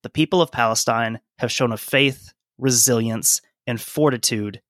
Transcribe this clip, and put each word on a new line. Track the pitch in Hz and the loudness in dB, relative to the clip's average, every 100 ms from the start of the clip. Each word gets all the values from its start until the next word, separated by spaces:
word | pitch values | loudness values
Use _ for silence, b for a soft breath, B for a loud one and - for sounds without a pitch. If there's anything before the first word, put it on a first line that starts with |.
the | - | -6
people | - 160 185 | -2 2 2
of | 165 | 0
Palestine | - 117 113 - 113 113 113 _ _ | 2 0 2 0 0 -2 -4 _ _
have | 120 | -4
shown | - 123 | 0 -2
a | 110 | -2
faith, | - 135 139 127 - _ _ _ | 0 2 2 0 -18 _ _ _
resilience, | 131 120 135 117 113 113 - - _ _ | 0 2 2 2 0 -2 -2 -2 _ _
and | - 120 | -8 -8
fortitude | - - 151 123 - 113 104 92 | -6 2 2 2 -2 -2 -6 -10